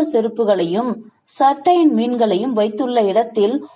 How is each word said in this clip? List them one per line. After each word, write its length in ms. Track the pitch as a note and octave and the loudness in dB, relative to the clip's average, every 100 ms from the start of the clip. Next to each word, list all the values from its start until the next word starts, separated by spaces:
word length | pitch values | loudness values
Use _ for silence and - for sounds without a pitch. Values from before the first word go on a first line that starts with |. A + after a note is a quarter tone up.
செருப்புகளையும் 880 | D#4 A#3+ A3 G#3+ A3 F#3+ E3+ F#3 B3 A3 - _ | 2 0 -2 -2 0 0 0 -2 -4 -6 -10 _
சட்டையின் 680 | - - C4+ C#4 D#4 F4+ D#4+ | -14 0 0 2 2 4 4
மீன்களையும் 600 | A3+ A#3+ B3 A3 F#3 B3 | 2 -2 0 0 0 -2
வைத்துள்ள 480 | A3 G#3+ G#3+ B3+ A#3+ | 0 -2 -2 -2 0
இடத்தில் 520 | G3+ F#3+ A3+ - G#3 C4+ - | 2 2 0 0 0 0 -6